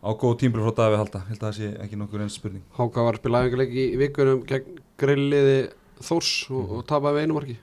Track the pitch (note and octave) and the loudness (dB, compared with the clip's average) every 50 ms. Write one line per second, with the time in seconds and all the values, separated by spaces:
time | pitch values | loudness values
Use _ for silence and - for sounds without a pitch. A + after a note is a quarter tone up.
0 | - G2+ A2 - - B2 A#2+ A#2 C3+ B2+ A#2 A2+ G#2+ A2+ A2 A#2 A2+ A2 G#2+ G#2 | -2 -4 -4 0 2 2 2 4 2 2 2 2 0 0 2 2 4 4 4 2
1 | G#2+ G2+ - G2+ F#2 G2 A2+ G#2 - G#2+ G#2 G#2+ G#2+ G#2 G#2 - G2+ G2+ G#2+ G#2 | 0 -2 -4 -10 -10 -10 -10 -8 -8 -8 -6 -6 -8 -8 -8 -8 -10 -10 -8 -8
2 | G2+ G2+ G#2+ G#2+ G#2 G2+ - - - G#2+ F#2+ G2 F2+ - - - B2 A#2 - B2 | -8 -8 -6 -6 -6 -6 -8 -8 -10 -10 -10 -10 -16 -16 -4 -4 -4 -2 0 0
3 | A#2 A#2 A2+ G#2+ - B2 A#2 B2 B2+ B2+ A#2+ B2+ C3+ B2 A#2+ C3 C3 B2 F#2+ B2+ | 0 0 0 0 -2 0 2 2 2 2 2 0 -2 0 0 -2 0 0 2 0
4 | C#3 C#3+ C#3 - C#3 C3+ C3+ C3 - - C3+ C3+ C3+ - - - - _ _ - | 0 0 2 2 4 4 4 2 0 -2 -4 -4 -4 -8 -18 -20 -20 _ _ -2
5 | - C#3 C#3+ C#3 C#3 C#3+ C#3+ C#3+ C#3 C3+ C3+ C3+ B2+ - - _ _ _ - - | 2 2 2 2 2 2 4 4 6 6 6 4 2 -2 -8 _ _ _ -20 -18
6 | - - E3+ E3+ - - - - - - C3 C3 A#2+ F2+ G#2 A#2 B2 - D#3 C#3+ | -6 -2 -2 0 0 0 -2 -4 -4 -4 -6 -6 -4 -4 -6 -8 -4 -2 -2 0
7 | C#3 D3 D3 D3 D3+ D#3 D#3 D3+ C#3 C3+ A#2+ A2 | 2 2 0 2 0 0 -2 -2 -4 -6 -12 -12